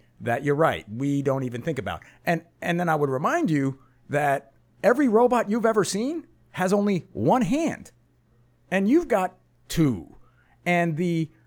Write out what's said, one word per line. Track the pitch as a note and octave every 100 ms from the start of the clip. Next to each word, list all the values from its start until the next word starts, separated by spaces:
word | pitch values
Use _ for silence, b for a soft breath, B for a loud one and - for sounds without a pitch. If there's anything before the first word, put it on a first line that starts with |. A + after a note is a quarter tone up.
| b b
that | A2+ A#2
you're | C#3+
right, | C#3+ D#3 F2+ D#2+
we | A2 C#3 C#3+
don't | C#3 C3+
even | B2+ A#2+
think | E3 C#3
about. | G2 E2 - B -
And, | E3 - _
and | - F3
then | F3
I | D#3
would | C#3+
remind | C3 G#3 E4 C#4+
you | D3+ C3+ C3+ b b b
that | C#3+ D3 C#3 - _ _ _
every | F#3+ A#3+ C#4
robot | G#3+ B3 A#3+ G3
you've | A3+ A3
ever | A3
seen | F3+ G3 B3 E4 - _ _
has | - F#3
only | G3+ G3+ F#3 -
one | - A#2 A#3+
hand, | F#3 C4+ D#4+ - - _ _ _ _ _ _ _ _
and | F#3 G3
you've | D4+ D#4
got | A3 F#3 - _ _ -
two. | - D#3 G2+ D2 - b b b b
And | - F3 E3+ D3+
the | F3+ E3 D#3+ b